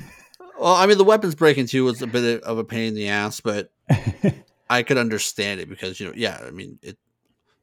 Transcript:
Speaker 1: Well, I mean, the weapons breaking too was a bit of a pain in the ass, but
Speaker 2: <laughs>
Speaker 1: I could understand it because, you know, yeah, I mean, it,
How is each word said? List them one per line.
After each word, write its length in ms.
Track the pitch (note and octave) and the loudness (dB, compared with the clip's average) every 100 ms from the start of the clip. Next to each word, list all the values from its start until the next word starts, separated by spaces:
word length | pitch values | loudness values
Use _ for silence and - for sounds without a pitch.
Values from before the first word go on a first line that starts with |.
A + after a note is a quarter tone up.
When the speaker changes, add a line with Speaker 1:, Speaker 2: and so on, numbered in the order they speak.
| - - _ - F4+ D4+ | 2 -20 _ -20 -18 -2
Speaker 1:
Well, 160 | E3+ | 4
I 120 | F3+ F#3+ | 6 6
mean, 120 | G3+ | 6
the 60 | |
weapons 300 | G3 G#3+ G3 | 6 4 2
breaking 320 | D3 D#3+ C#3 A#2+ | 2 4 4 0
too 180 | C3+ | 0
was 160 | B2+ A#2 | 0 -2
a 40 | B2 | -4
bit 360 | B2 A#2+ A#2 | -2 0 -2
of 140 | - A2+ | -4 -6
a 60 | |
pain 240 | A2 A#2 A2+ | -4 -4 -4
in 60 | |
the 140 | G#2+ G2+ | -4 -2
ass, 320 | G#2 G#2 - | -2 -2 -4
but 320 | A#2 G#2 - _ - | -4 -4 -6 _ -2
Speaker 2:
<laughs> 800 | G#2+ - - G3 - _ _ - | 0 -2 -2 -2 -2 _ _ -2
Speaker 1:
I 120 | B2 | 0
could 160 | A#2+ C3 | 2 0
understand 640 | A#2 G#2+ - - G2+ F#2+ | 0 -4 -6 -6 -6 -6
it 80 | D#2 | -10
because, 320 | F#2+ F#2+ F#2 | -10 -10 -10
you 60 | F#2+ | -12
know, 80 | - | -6
yeah, 260 | A2 E2 B1 | -6 -6 -14
I 40 | |
mean, 280 | E2+ F#2 - | -16 -16 -18
it, 160 | - - _ _ _ _ _ _ | -20 -20 _ _ _ _ _ _